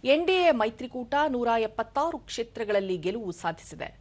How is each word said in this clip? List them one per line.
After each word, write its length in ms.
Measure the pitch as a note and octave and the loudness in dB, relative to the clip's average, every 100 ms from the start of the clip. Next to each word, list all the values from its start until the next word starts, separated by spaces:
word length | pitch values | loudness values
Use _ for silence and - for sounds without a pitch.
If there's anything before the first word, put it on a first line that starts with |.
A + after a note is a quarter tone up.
| B3 | 4
ಎನ್ 120 | D4 E4+ | 4 4
ಡಿ 100 | F#4 F4 | 4 4
ಎ 60 | B3+ | 4
ಮೈತ್ರಿಕೂಟ 520 | G#3+ A#3 B3 B3+ A#3+ C#4+ D4+ | 0 -2 -10 -10 -4 0 0
ನೂರ 160 | B3 A#3 A3+ A3 | 0 0 0 0
ಎಪ್ಪತ್ತಾರು 500 | A3 A3+ - D#4+ D#4+ - | -4 -4 -2 -2 -4 -10
ಕ್ಷೇತ್ರಗಳಲ್ಲಿ 680 | - A#3 - G#3+ G3+ G3 F3+ E3 | -8 -8 -6 -2 0 0 -2 -2
ಗೆಲುವು 260 | G#3+ G3+ E3 | -4 -6 -6
ಸಾಧಿಸಿದೆ. 480 | F3 E3 - D3 - - | -6 -6 -12 -12 -12 -12